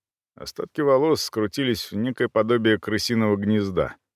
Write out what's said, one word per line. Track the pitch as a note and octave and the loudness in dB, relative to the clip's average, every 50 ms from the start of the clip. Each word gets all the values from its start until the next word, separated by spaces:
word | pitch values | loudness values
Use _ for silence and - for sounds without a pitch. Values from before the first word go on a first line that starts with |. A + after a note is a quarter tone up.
| _ _ _ _ _ _ _ | _ _ _ _ _ _ _
Остатки | - - - - - - - - - | -18 -18 -14 -12 -10 -10 -8 -4 -2
волос | D3 C#3 C3+ C3 D3 D#3+ D3 - | 2 4 4 4 4 2 0 0
скрутились | - - - A2 G#2+ G2+ - C#3+ C3+ B2 A2+ G2 - - | -2 -4 -4 -2 -4 -2 -2 -2 -2 -2 -2 -2 -4 -8
в | G2 | -6
некое | G2+ A#2 C3 A#2+ - B2+ A#2 | -6 -4 -4 -2 -2 -2 0
подобие | - A2 G#2+ A2 A#2+ A#2+ A2 A2+ A2 F#2+ | 0 0 2 2 2 2 4 2 2 2
крысиного | - - G#2+ G#2 - - A#2+ A2+ A2 G#2+ G#2 | 0 -4 -4 -4 -2 -2 0 0 2 2 2
гнезда. | G2+ G2+ G#2 G#2+ G#2 G2+ G2 F2+ D#2+ C#2+ B1+ - - _ _ _ | 0 0 0 0 0 0 -2 -2 -2 -2 -2 -4 -14 _ _ _